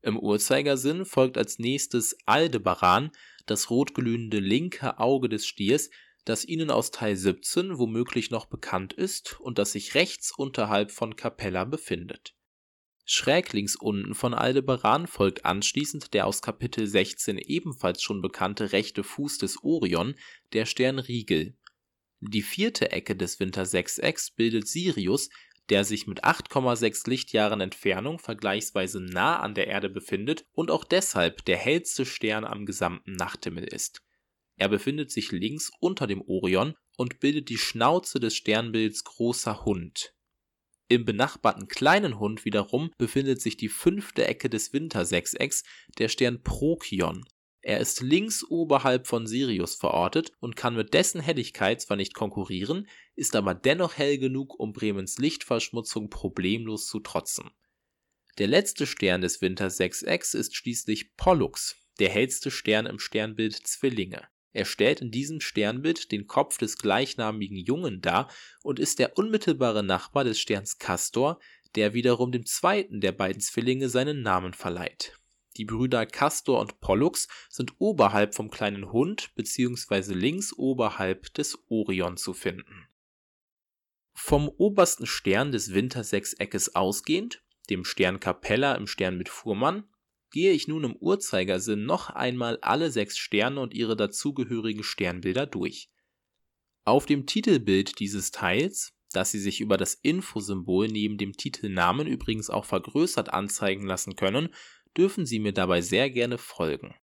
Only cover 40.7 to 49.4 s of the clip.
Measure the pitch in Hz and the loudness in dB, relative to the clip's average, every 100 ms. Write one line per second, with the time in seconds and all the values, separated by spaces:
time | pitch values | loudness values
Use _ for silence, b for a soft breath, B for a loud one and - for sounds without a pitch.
40.7 | _ _ 120 113 104 131 - 113 - 98 | _ _ 4 4 2 0 2 0 0 -6
41.7 | - 135 185 196 107 104 107 - 104 101 | 2 6 6 4 -2 -2 -2 0 0 2
42.7 | 127 156 _ 120 - 135 127 117 - 110 | 0 -2 _ 0 2 2 0 -2 -4 -6
43.7 | - - 202 202 - 117 - 131 113 - | 2 2 2 -6 0 0 0 -2 -2 -2
44.7 | 143 160 110 85 90 - - 139 - B | -4 -2 -2 2 0 0 -2 -2 -2 B
45.7 | B B - 113 - 123 123 - 104 139 | B B -2 -2 2 2 2 -4 0 0
46.7 | 165 - 95 85 - - _ _ _ - | 0 -2 0 0 0 -12 _ _ _ -2
47.7 | 107 120 - 127 160 214 214 - 170 165 | 0 0 -2 2 2 2 -4 -2 -2 4
48.7 | 139 139 127 127 117 113 117 | 4 4 2 2 -4 -2 0